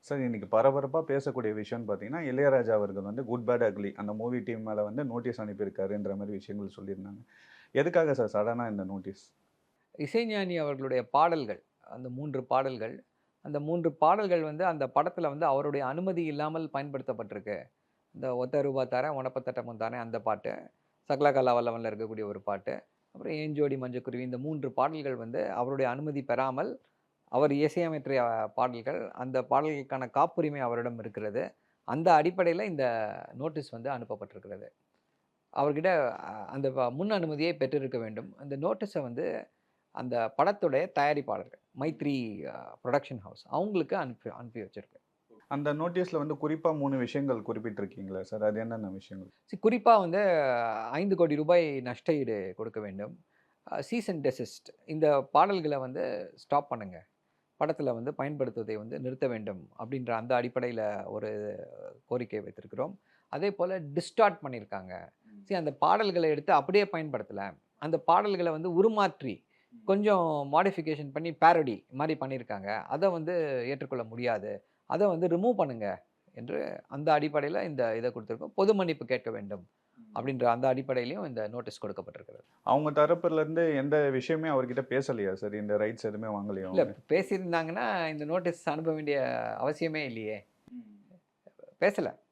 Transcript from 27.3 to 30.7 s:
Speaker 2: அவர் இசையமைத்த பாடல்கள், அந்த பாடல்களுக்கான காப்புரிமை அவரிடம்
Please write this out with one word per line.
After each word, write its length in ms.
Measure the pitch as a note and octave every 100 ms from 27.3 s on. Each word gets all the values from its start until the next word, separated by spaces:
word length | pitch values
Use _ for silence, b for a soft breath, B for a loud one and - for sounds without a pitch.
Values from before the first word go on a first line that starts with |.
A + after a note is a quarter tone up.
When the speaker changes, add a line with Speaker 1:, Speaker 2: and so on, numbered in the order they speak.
Speaker 2:
அவர் 180 | B2+ D3
இசையமைத்த 1000 | C#3 D3+ D#3+ E3+ D#3 C3+ C3+ A#2+ A2+ A2 -
பாடல்கள், 540 | B2 A#2+ A#2+ E3+ G#2
அந்த 300 | - B2+ C3
பாடல்களுக்கான 680 | A2+ C3 D#3 D3 C3+ C3 B2+
காப்புரிமை 500 | C#3 E3+ - D#3 C#3+
அவரிடம் 400 | B2